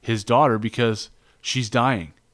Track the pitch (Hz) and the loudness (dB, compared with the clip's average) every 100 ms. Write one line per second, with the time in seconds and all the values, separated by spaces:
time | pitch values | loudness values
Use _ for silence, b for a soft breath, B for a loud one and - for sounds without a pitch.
0 | - 110 101 120 147 110 110 - 117 107 | -6 -4 2 4 4 2 -2 0 0 -2
1 | - _ b b - 131 110 120 127 110 | -8 _ b b -6 -4 -2 0 2 0
2 | 78 - _ | -6 -18 _